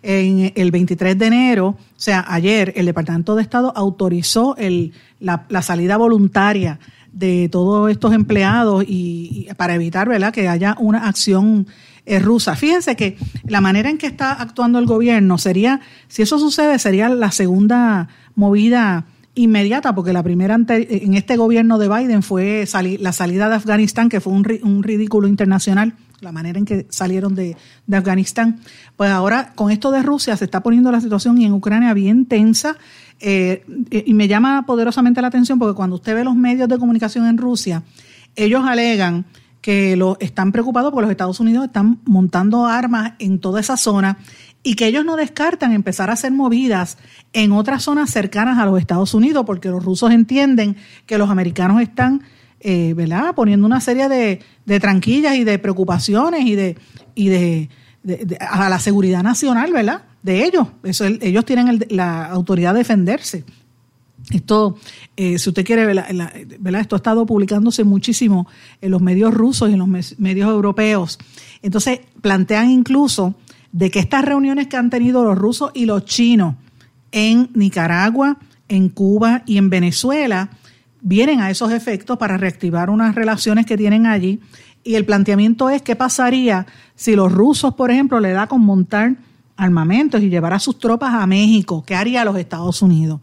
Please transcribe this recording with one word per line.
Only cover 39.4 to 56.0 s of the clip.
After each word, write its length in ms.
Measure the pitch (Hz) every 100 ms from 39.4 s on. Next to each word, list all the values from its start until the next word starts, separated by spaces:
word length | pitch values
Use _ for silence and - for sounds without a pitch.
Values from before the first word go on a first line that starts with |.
| _ _
que 340 | - 202 196 185
lo, 220 | 190 190
están 320 | 202 - 190
preocupados 400 | 208 240 240 277
porque 120 | 277
los 80 | 214
Estados 280 | 196 185 180
Unidos 260 | 226 233 262
están 340 | 202 208 233 -
montando 600 | 190 185 180 196 240 240
armas 480 | 233 247 233 226 226
en 200 | 202 190
toda 200 | 185 202
esa 180 | 214 254
zona 400 | - 202 190 196 - - - _
y 120 | 269 220
que 120 | 226
ellos 180 | 262 311
no 100 | 320
descartan 560 | 302 - 311 349 254
empezar 380 | 214 196 180 190
a 40 |
hacer 180 | 226 269
movidas 640 | 269 262 233 262 190 175 - - - _
en 180 | 220 214
otras 320 | 202 214 269
zonas 260 | - 294 285
cercanas 480 | 226 196 208 233 240
a 80 | 208
los 140 | 185
Estados 340 | 160 175 190
Unidos, 320 | 214 247 302 220
porque 240 | 185 185
los 140 | 180
rusos 280 | 180 185 240
entienden 640 | 233 220 262 277 247 208 196 - - -
que 120 | 214
los 120 | 202
americanos 520 | 190 175 170 180 214
están, 420 | 226 - 254 277 - _ _ _
eh, 340 | 208 180 165 165
¿verdad?, 400 | 165 170 311 339
poniendo 300 | 220 202 208
una 140 | 254
serie 300 | - 247 269
de, 320 | 262 220 185 - _ -
de 140 | 202
tranquillas 540 | 202 190 196 254 302 269
y 100 | 220
de 140 | 202
preocupaciones 840 | 196 185 185 175